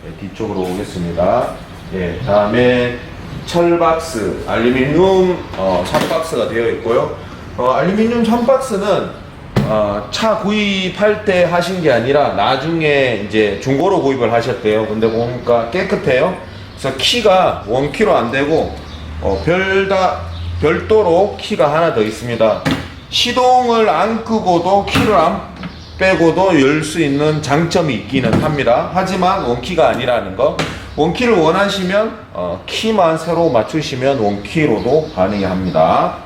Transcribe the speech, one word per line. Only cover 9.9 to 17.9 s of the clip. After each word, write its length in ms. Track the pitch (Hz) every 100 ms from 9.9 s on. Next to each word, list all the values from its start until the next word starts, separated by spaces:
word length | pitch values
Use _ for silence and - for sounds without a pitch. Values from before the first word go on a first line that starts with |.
| 101 101
차 260 | - 226 202
구입할 880 | 190 214 208 196 185 - 208 208 -
때 180 | 180
하신 380 | 175 175 175 190
게 100 | 156
아니라 440 | 120 120 143 127 98
나중에 920 | 107 131 151 165 156 143 131 110 101
이제 320 | 107 104 98
중고로 400 | - 135 175 185
구입을 300 | 135 127 117
하셨대요. 560 | 117 131 110 107 107 107
근데 240 | 107 110
보니까 580 | 110 120 120 - 120 113
깨끗해요. 680 | 180 196 202 - 127 160 180 - - -
그래서 240 | - 139 -
키가 680 | - 240 208 185 165 - 95
원키로 480 | 120 143